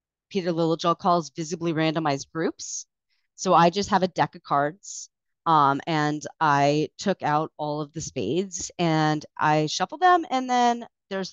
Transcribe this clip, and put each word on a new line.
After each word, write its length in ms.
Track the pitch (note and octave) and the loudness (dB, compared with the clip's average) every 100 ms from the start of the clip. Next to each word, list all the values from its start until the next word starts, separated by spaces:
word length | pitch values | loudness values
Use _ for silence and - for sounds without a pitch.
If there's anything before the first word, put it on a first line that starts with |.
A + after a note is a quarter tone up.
| _ _ _ | _ _ _
Peter 220 | G3+ E3+ | -6 -2
Littlejohn 460 | E3 E3 D#3+ F3 E3 | 0 0 0 0 0
calls 340 | G3 F3 D3 | 2 2 0
visibly 420 | - D#3 E3+ E3+ | -8 -10 -6 -4
randomized 600 | D#3 D#3+ D#3+ D#3 C#3 - | 0 0 0 -2 -4 -6
groups. 520 | D#3+ F3+ - - - - _ _ _ _ - | -6 -6 -6 -12 -14 -14 _ _ _ _ -6
So 180 | F#3+ | 2
I 160 | E3 E3+ | 6 6
just 200 | F#3+ G3 | 4 0
have 120 | G3 | 0
a 60 | F3+ | 0
deck 260 | - D3 | 0 -4
of 80 | F3+ | -4
cards, 680 | - C#3+ D3 F#3 - - - _ _ _ - | -2 0 0 -4 -16 -18 -18 _ _ _ 2
um, 340 | D#3 C#3+ C#3 - | 4 4 2 0
and 340 | D#3 D3+ D3 - - | 0 0 -2 -8 -2
I 500 | D#3 C#3+ C#3+ D3+ D#3 - | 2 4 4 2 -2 -4
took 240 | G3+ F3+ | -4 -2
out 300 | C#3 D3+ D#3 - | 0 -2 -2 -8
all 240 | D3+ D3 | -8 -6
of 120 | D3 | -8
the 80 | D#3+ | -10
spades 720 | - C3+ G2+ D#3+ G3 F3 - - | -10 -6 -4 -4 -4 -8 -12 -4
and 480 | E3+ D#3 D#3 D3+ - - | 0 2 2 0 -6 -4
I 280 | D3+ D#3 D#3 | 0 2 0
shuffle 320 | - F#3 D4+ | -2 -6 0
them. 280 | F4+ F4+ D#4+ | 4 4 2
And 220 | C4 B3+ | -4 -2
then 340 | B3 A#3+ A#3+ A#3 _ - | 0 2 0 -6 _ -10
there's 200 | F#3+ F#3 | -8 -8